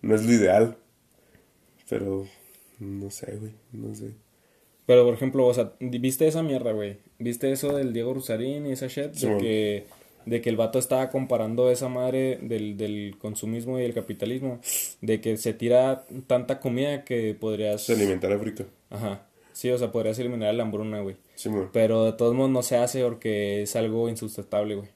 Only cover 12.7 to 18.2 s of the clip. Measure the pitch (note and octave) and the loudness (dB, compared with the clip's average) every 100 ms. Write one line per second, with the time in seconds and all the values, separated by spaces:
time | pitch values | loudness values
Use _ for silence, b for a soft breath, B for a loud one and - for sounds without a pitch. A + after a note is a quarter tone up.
12.7 | G2+ G#2+ G#2 G#2 G2 G#2+ G#2 G#2+ A2+ A#2 | -4 -4 -4 -6 -8 -10 -6 -6 -6 -4
13.7 | C3 B2 A#2 G#2 G#2 A2 C3 C3+ A#2+ B | -2 -2 -4 -6 -6 -4 -4 -4 -8 B
14.7 | B B B A2+ A2 A2+ A2 A#2+ G#2+ A#2 | B B B -2 0 0 -2 -2 -2 4
15.7 | B2 C3 C3 - C3 C3 B2 A#2+ C3+ C3 | 6 4 0 -6 -16 0 0 0 -4 -2
16.7 | A#2+ C#3+ C#3+ C#3 A#2+ A2 G#2+ A2 G#2+ G#2+ | 0 0 -2 -4 -2 -2 -2 -4 -2 -2
17.7 | G#2+ - A2 G2+ F#2+ | -2 0 2 4 2